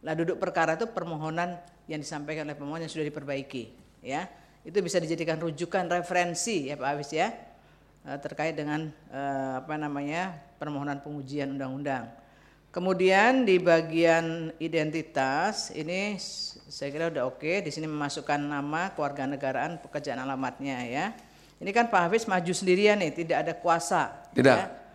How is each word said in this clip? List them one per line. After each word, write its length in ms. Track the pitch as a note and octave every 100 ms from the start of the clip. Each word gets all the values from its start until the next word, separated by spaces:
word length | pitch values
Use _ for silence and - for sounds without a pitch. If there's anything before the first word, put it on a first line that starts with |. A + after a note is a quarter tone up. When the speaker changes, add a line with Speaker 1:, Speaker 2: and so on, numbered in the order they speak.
Speaker 1:
Nah, 80 | C#3+
duduk 240 | D#3 E3 F3
perkara 400 | F3+ F3 D#3+ D#3+
itu 80 |
permohonan 720 | A3+ F#3+ E3+ D#3+ D#3 E3 F3 F3 - _ -
yang 80 | D3+
disampaikan 480 | C#3+ D#3 D3 D#3 D3+
oleh 80 |
pemohon 300 | D3 C#3+ D#3+
yang 80 | D#3+
sudah 160 | D#3+ D3+
diperbaiki, 680 | D3+ C#3+ C#3 C3+ C3+ A2+ - - _
ya. 260 | A2+ C#3 F#3 - - _
Itu 160 | - F3+
bisa 240 | F3 F3+
dijadikan 400 | D#3+ D#3+ E3 D#3+
rujukan 480 | E3+ D3+ E3+ G3 E3+
referensi 800 | F3 E3+ F3+ F3 E3+ - G3+ C3+
ya 80 | C#3+
Pak 100 | C3
Hafiz 160 | D3 D3
ya, 240 | D#3 G3 A3+ - - _ _ _ _ D3
eh, 120 | C#3+
terkait 320 | D3 D3 D#3
dengan, 400 | D#3 D3 D3+ D#3+ C#3+ -
eh, 440 | C3 C#3 C3+ C3+ C3
apa 160 | C#3+
namanya, 640 | D3+ D3+ C#3+ C#3+ D#3+ F#3 E3 - -
permohonan 400 | D3+ C#3+ C#3+ C#3
pengujian 480 | D3 D3 C3 D3 C#3+ C#3
undang-undang. 480 | C3+ C3 C#3+ C3 A2+ - - - - _ _
Kemudian 720 | - F3+ F#3 F#3 F#3+ A3 C4
di 160 | A#3 F#3
bagian 960 | E3+ E3 D#3+ D#3+ E3+ E3 E3 E3 D#3+ -
identitas 1120 | E3 D#3+ D#3 D#3+ D#3 - C3+ C#3 F#3 G#3+ -
ini 400 | - D#3 F3+ G3+
s-, 480 | G3 - - - - -
saya 240 | - C#3+
kira 160 | C#3+ E3
udah 160 | D3+ B2+
oke. 400 | - D3+ F#3+ E3+
Di 80 |
sini 160 | D3 D#3
memasukkan 480 | D3+ C#3+ D3+ C#3+ D3
nama, 560 | D3 D3 C#3+ D#3 F#3
keluarga 320 | - D3 C#3 C3
negaraan, 560 | C#3 C3 C3 D3 E3+
pekerjaan 400 | - D3 C#3+ B2
alamatnya 640 | C3 C3 C3 B2 C#3 C3 B2
ya. 240 | B2+ F#3+ A3+ - - - _
Ini 120 | F#3
kan 160 | G#3 A#3
Pak 100 | A3 E3+
Hafiz 180 | A3 A3+
maju 220 | F#3 E3+
sendirian 480 | F3+ F#3+ F3+ G#3 G#3
nih, 80 | E3
tidak 260 | - E3 D3
ada 100 | D#3 D#3+
kuasa. 560 | F3 E3+ - F3+ C3 - -
Speaker 2:
Tidak. 260 | - C3 B2+
Speaker 1:
Ya. 100 | G3 - -